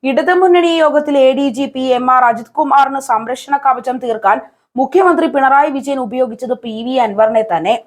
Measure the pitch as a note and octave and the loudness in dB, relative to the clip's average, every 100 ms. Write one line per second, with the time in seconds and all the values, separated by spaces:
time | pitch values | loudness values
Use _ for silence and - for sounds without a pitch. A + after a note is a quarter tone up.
0 | C4 C4+ D4 F4+ F#4 F4 E4+ E4 D#4 D4 | 0 -2 2 2 4 4 2 2 2 2
1 | D4 C#4 C4 C4 C#4 A#3 C#4 C4 C4 B3 | 0 2 4 2 -2 -2 -6 -4 -2 0
2 | B3+ B3+ B3 A#3 A#3 - G3 C4+ C4+ C4+ | 2 2 2 0 -6 -4 0 2 2 -2
3 | C4+ A3+ A3+ B3+ - C#4 C4+ B3+ B3 B3+ | -4 -4 -4 -10 -4 -2 0 -2 -4 -8
4 | B3 A3 F#3+ A3+ - _ _ A#3+ C4 F4+ | -4 -2 0 0 -2 _ _ -4 0 2
5 | F#4+ E4+ D#4+ C4+ C4+ C#4 D4+ C4+ C4+ C#4 | 2 2 0 2 2 4 2 -2 -6 -6
6 | B3 B3 B3+ A3 B3 B3 A#3+ A3 A#3 C4 | -6 -4 -4 -4 -8 -8 -8 -10 -4 -2
7 | A3+ G3+ A3 A3+ A3 E3+ E3+ A#3 | -2 2 2 2 0 -2 -2 -4